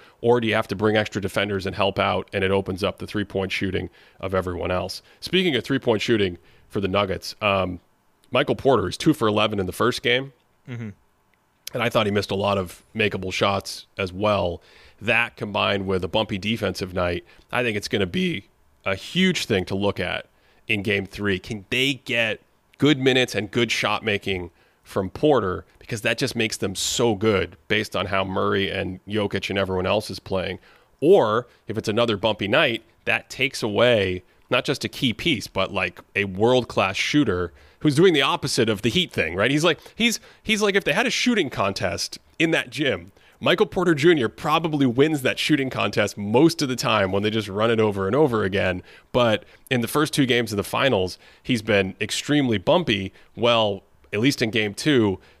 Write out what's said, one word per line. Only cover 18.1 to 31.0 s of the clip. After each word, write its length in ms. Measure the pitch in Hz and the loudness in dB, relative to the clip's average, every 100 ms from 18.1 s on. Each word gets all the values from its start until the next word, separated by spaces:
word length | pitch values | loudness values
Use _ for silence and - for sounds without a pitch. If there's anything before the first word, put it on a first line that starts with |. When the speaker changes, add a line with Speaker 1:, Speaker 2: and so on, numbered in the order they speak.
| 180 185 98 - _ _ _ | -2 -2 -4 -12 _ _ _
Speaker 1:
a 100 | - | -6
huge 520 | 98 - 175 190 - - | -6 -4 0 2 0 0
thing 180 | 98 87 | -2 -2
to 80 | |
look 240 | 98 101 95 | -2 -2 -2
at 280 | 87 82 - _ _ _ - | -4 -6 -10 _ _ _ -4
in 160 | 104 | -2
game 240 | 101 101 92 | 0 -2 -2
three. 320 | - 101 92 | -4 -2 -2
Can 260 | - 107 95 | -4 -12 -4
they 240 | 123 139 131 | 0 0 -2
get 380 | - 117 113 98 _ _ _ - | -4 -2 -2 -4 _ _ _ 2
good 220 | 143 139 | 2 4
minutes 360 | 131 131 123 | 4 4 2
and 160 | 101 90 | 0 -2
good 220 | 120 113 | 0 0
shot 320 | - 110 107 | 0 0 0
making 460 | 110 101 98 92 87 _ _ _ | 0 -2 -2 -4 -6 _ _ _
from 260 | - - 92 | -8 -4 -4
Porter? 560 | - 151 131 98 90 - _ | 0 2 4 2 -4 -10 _
Because 240 | - 113 | -10 -4
that 160 | 117 117 | -2 -2
just 180 | 139 117 | -2 -2
makes 220 | 113 - | -2 -2
them 160 | 98 | -6
so 400 | 92 - - 120 | -4 -4 0 0
good 420 | 98 110 95 87 - - | 2 2 2 0 -6 -2
based 280 | 107 107 90 | -2 -2 -4
on 100 | 92 | -2
how 180 | 95 | 0
Murray 460 | 95 95 101 101 95 | 0 0 0 0 0
and 300 | 92 92 90 - | -2 -6 -8 -6
Jokic 420 | 107 101 98 - | -4 -2 -4 -4
and 100 | 98 | -2
everyone 280 | 95 92 92 | -2 0 0
else 240 | 107 - | 0 -2
is 80 | 95 | -10
playing. 400 | - 95 90 90 - - _ - | -6 -4 -4 -8 -16 -20 _ -2